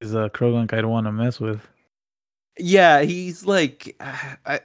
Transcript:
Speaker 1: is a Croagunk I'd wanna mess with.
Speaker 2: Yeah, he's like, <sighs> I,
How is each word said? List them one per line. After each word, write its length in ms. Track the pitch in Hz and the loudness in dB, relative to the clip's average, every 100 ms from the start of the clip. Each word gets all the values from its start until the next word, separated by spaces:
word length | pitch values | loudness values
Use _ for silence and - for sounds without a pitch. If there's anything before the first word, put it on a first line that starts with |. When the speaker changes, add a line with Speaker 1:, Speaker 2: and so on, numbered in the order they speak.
Speaker 1:
is 120 | 107 | -6
a 160 | 110 107 | -4 -4
Croagunk 400 | - 120 117 113 | -2 0 0 -2
I'd 120 | 113 113 | -2 -2
wanna 260 | 113 110 | -2 -2
mess 280 | 107 123 - | -2 -4 -4
with. 220 | 110 107 - _ _ _ _ _ _ _ _ - | -6 -6 -12 _ _ _ _ _ _ _ _ -8
Speaker 2:
Yeah, 420 | 175 190 170 143 | 2 6 8 6
he's 440 | 151 175 180 175 190 | 4 -2 -8 -6 0
like, 500 | 190 139 - - - | 0 0 -4 -20 -18
<sighs> 20 | |
I, 600 | 135 131 139 - - 143 | -14 -12 -14 -12 -8 -8